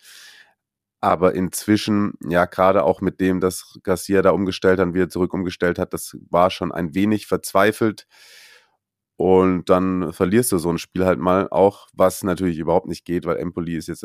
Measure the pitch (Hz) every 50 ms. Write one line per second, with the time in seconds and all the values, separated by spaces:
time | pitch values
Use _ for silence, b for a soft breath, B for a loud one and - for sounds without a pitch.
0 | b b b b b b b b b b b b _ _ _ _ _ _ _ -
1 | - 101 90 80 87 92 - 92 92 85 - - - - 107 104 - - 107 104
2 | 104 98 - - - - 85 87 87 - - - 92 95 95 98 71 76 92 -
3 | 98 90 - - 95 95 92 90 90 90 87 - - - - - - 101 92 87
4 | - - 98 95 90 95 85 90 101 92 92 - - 95 92 92 95 87 85 92
5 | 92 82 - 87 92 87 - 90 92 90 - - - 87 87 92 90 - - 82
6 | - - - - - - - - 90 95 - - 92 - - - 87 80 69 95
7 | 101 107 107 101 - - 92 85 - - - 95 98 107 107 - 117 110 - -
8 | - b b b b b b b b b b b b b b b _ _ _ _
9 | _ _ _ - - 92 92 92 92 92 90 90 85 - 95 92 92 92 92 92
10 | 90 76 - - 95 90 101 117 123 - 101 87 78 87 85 85 - - - 90
11 | 95 92 87 - 80 92 90 95 98 - - 82 95 101 - - - _ _ -
12 | 95 92 - - - 95 87 82 95 90 85 78 80 80 82 - - - 85 -
13 | _ - 85 87 - 85 82 - 76 87 - 90 85 82 82 80 80 - 82 -